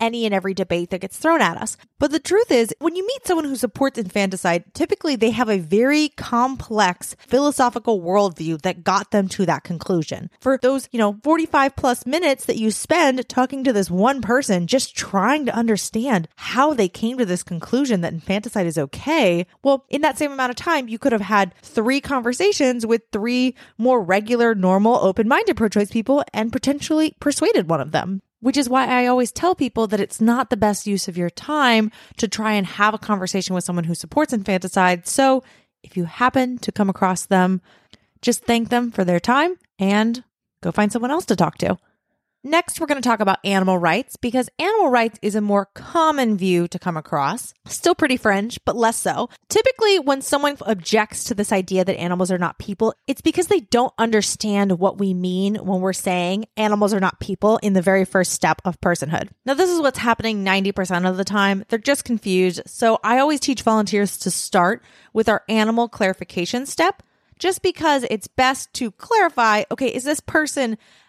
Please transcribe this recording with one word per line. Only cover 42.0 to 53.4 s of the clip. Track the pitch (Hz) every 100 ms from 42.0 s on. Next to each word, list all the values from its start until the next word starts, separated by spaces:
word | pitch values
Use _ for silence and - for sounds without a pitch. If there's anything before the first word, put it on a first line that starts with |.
| _ _ _ _
Next, | 269 330 349 -
we're | 311
gonna | 285
talk | 247 214
about | 196 190
animal | 196 196 190 185
rights | 170 185 - -
because | 240 254 247 -
animal | 349 440 320
rights | 247 226 -
is | 214 208
a |
more | 208 202 196
common | - - 339 311 285 240 202
view | 185 175 175
to | 180
come | 180 165
across. | - 151 139 226 - - -
Still | - 339 359
pretty | 302 254
fringe, | 220 196 226 -
but | - 240
less | 226 226
so. | 190 143 240 - -
Typically, | 427 523 508 427 392
when | 269 277
someone | - 285 285 285
objects | - 196 - 214 214 - -
to |
this | 202 208
idea | 196 185 185
that | 185 156
animals | 175 180 185
are | 180
not | 175 -
people, | - 196 220 - -
it's | 262
because | 330 330